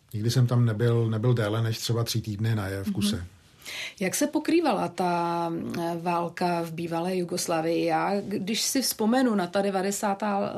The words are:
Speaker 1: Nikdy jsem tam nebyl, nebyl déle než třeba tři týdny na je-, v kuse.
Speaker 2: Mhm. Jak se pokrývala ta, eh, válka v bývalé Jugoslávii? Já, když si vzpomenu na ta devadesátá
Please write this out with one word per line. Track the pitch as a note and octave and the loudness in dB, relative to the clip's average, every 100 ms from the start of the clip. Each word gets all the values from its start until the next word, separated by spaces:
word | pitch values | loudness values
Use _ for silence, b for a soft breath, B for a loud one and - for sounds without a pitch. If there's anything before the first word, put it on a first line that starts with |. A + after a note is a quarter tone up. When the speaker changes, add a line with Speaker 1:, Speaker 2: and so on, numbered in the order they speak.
| _ | _
Speaker 1:
Nikdy | G#2+ A2 | -4 0
jsem | C3 A#2+ | 2 4
tam | A#2+ A#2+ | 4 4
nebyl, | G#2+ A#2+ A#2 A2+ | 2 2 2 2
nebyl | A2 B2 | 2 2
déle | A#2+ G#2 A2 | 2 2 0
než | A2+ A2 | 0 -2
třeba | - A2+ | -2 -2
tři | A#2 A#2 | 0 -2
týdny | A2 G2+ A2 A2 | -4 -2 0 0
na | F#2+ | -2
je-, | G2 | -4
v | G2 | -4
kuse. | F#3+ G3+ G#3+ | -2 0 -2
Speaker 2:
Mhm. | F2 - - - B B B B | -6 -14 -20 -20 B B B B
Jak | F#3+ - | -2 0
se | C#4+ | 0
pokrývala | D4+ - E4 D#4+ F#3+ F3 | 0 2 2 4 2 0
ta, | - F3+ F3 E3+ E3+ E3+ E3 E3+ F3 | 0 0 0 0 0 -2 -4 -4 -4
eh, | E3+ E3+ | -4 -2
válka | E3+ E3+ E3+ E3+ F3+ F3 | 0 0 0 -2 0 0
v | E3+ | -2
bývalé | D#3+ E3+ E3 F3 F#3 | -6 -4 -2 -2 -2
Jugoslávii? | F3 F3+ - E3 E3 E3 E3 | -2 -2 0 0 2 2 2
Já, | D#3+ E3+ G3+ | 2 2 0
když | G3 G3+ F#3+ A3+ | -2 -4 -2 -2
si | - C#4 | 0 0
vzpomenu | A#3 - G#3+ B3+ C4 G#3 | 0 0 2 4 4 2
na | F3 | 0
ta | G3+ | 0
devadesátá | G3 F#3+ F#3+ G3+ G#3+ G3 G#3+ G3+ G3+ | 0 0 -2 -2 -2 -2 -2 0 -2